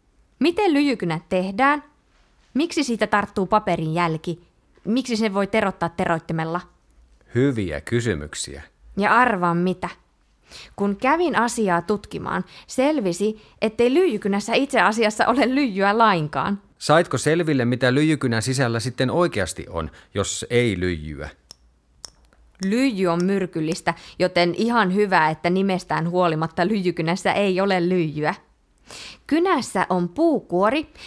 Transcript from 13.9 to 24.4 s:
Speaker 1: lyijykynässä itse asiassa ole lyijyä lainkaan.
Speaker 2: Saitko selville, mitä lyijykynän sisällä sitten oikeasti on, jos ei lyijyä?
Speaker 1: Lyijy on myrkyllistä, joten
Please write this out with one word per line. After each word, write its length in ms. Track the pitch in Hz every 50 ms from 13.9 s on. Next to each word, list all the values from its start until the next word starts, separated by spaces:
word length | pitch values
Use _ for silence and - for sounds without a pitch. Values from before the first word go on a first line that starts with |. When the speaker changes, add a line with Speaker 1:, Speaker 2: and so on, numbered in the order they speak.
| 262
Speaker 1:
lyijykynässä 600 | 339 381 359 220 202 - 202 196 202 202 - 226
itse 260 | 254 277 277 - 226
asiassa 460 | 170 196 214 226 220 214 214 - -
ole 280 | - 247 262 294 269 254
lyijyä 440 | 285 294 240 185 196 196 202 208 226
lainkaan. 640 | 233 214 190 170 151 147 - 135 156 190 202 196 - _ _ -
Speaker 2:
Saitko 400 | - - 147 165 175 - - 127
selville, 460 | - 147 160 170 170 156 147 131 120
mitä 300 | 120 123 117 127 123 127
lyijykynän 480 | 143 151 160 156 135 - 127 113 113
sisällä 380 | 104 131 131 131 135 117 117 113
sitten 300 | 110 131 - - 131 123
oikeasti 560 | 101 165 175 170 - 104 92 - - - - -
on, 220 | - 82 80 78 - - - _ -
jos 320 | 101 98 - - - - -
ei 300 | 120 120 123 117 98 87
lyijyä? 480 | 90 90 87 78 76 76 73 71 73 - - _ _ - - _ _ _ _ _ _ _ _ _ - - _ _ _ _ _ _ _ _ _ - 185
Speaker 1:
Lyijy 420 | 196 208 247 269 277 214 185 190
on 180 | 170 170 170 180
myrkyllistä, 720 | 190 202 196 185 170 - 165 156 156 160 - - 170 160 - - - - -
joten 360 | 180 180 180 175